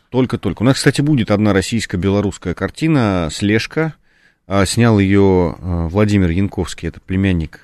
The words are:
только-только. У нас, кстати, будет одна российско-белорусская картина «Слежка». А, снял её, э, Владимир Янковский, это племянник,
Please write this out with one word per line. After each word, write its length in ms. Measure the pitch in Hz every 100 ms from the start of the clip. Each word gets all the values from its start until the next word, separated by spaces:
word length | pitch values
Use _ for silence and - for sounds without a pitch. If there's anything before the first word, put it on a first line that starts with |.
| _
только-только. 520 | 123 123 117 98 82
У 40 |
нас, 100 | 117
кстати, 260 | 131 143 -
будет 300 | 143 143 104
одна 220 | 101 107
российско-белорусская 1000 | 95 - 113 - 92 98 101 101 - 90
картина 760 | 85 95 - 160 147 107 92 80
«Слежка». 600 | - 101 110 - 156 160 - _ _ _ _ -
А, 140 | 98
снял 320 | 95 113 117 104
её, 560 | 95 101 98 92 85 -
э, 280 | 90 85 82
Владимир 380 | 95 107 101 90
Янковский, 560 | 85 98 - 90 - 82
это 100 | -
племянник, 640 | - 92 98 87 76 -